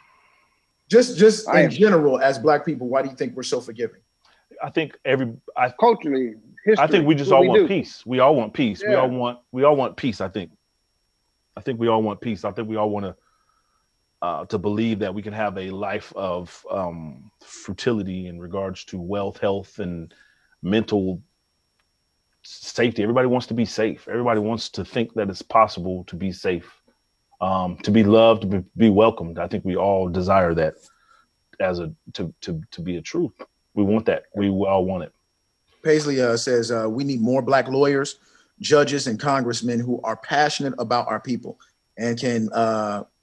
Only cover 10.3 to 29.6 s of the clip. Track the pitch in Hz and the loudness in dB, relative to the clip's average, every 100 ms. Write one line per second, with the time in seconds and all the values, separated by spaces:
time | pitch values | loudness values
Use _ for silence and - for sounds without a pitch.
10.3 | 104 85 _ _ _ _ _ _ _ _ | -6 -10 _ _ _ _ _ _ _ _
11.3 | _ _ - - 113 117 110 110 101 123 | _ _ -10 -8 -2 2 2 0 -4 -8
12.3 | 104 104 98 107 110 107 104 98 - _ | -6 -6 -8 -6 -2 -2 -2 -6 -12 _
13.3 | _ _ _ _ _ _ _ _ _ 87 | _ _ _ _ _ _ _ _ _ -6
14.3 | 76 95 107 104 104 113 104 101 98 101 | -6 -6 -4 -2 -2 -2 -2 -4 -6 -10
15.3 | 107 107 95 95 95 101 107 - - 95 | -6 -6 -6 -10 -8 -8 -8 -10 -8 -6
16.3 | 90 87 - - 98 90 85 78 65 - | -6 -8 -18 -8 -6 -6 -8 -14 -16 -20
17.3 | _ - - - 95 127 113 95 92 90 | _ -20 -18 -14 -4 -2 -2 -4 -8 -10
18.3 | 87 87 98 98 95 - 95 87 101 98 | -14 -10 -6 -6 -8 -12 -12 -6 -4 -6
19.3 | - 104 98 98 - 92 87 80 _ _ | -4 -2 -2 -6 -10 -8 -8 -14 _ _
20.3 | _ _ _ 87 110 107 104 92 87 - | _ _ _ 0 0 2 -2 -2 -6 -12
21.3 | _ _ _ _ _ _ _ _ _ _ | _ _ _ _ _ _ _ _ _ _
22.3 | _ - - - - 120 113 104 123 127 | _ -20 -18 -10 -2 -2 0 0 0 2
23.3 | 123 - 117 110 - 107 - - 113 123 | 0 -2 -4 -4 -2 -4 -4 -8 -4 0
24.3 | 110 107 113 - - 90 123 117 110 101 | 0 0 -4 -8 -10 -6 -4 -4 -4 -6
25.3 | 92 - 113 107 - 90 92 90 85 95 | -6 0 4 4 0 -6 -8 -10 -8 -8
26.3 | 87 95 87 - _ _ _ _ _ _ | -4 -4 -4 -8 _ _ _ _ _ _
27.3 | _ 95 95 90 87 - 110 104 110 117 | _ -2 -2 -4 -6 2 4 6 8 6
28.3 | 113 95 98 90 - 113 98 113 113 82 | 4 0 -6 -6 2 4 6 4 2 -10
29.3 | 82 92 104 | -8 -6 -6